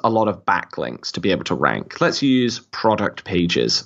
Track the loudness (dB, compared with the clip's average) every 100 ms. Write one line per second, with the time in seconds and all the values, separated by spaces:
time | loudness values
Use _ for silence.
0 | 0 2 2 0 0 -2 -2 -6 -6 -6
1 | -10 -4 0 0 0 0 0 0 -4 -2
2 | 0 2 2 2 2 -2 -10 -2 0 2
3 | 0 -4 -4 0 2 2 0 -2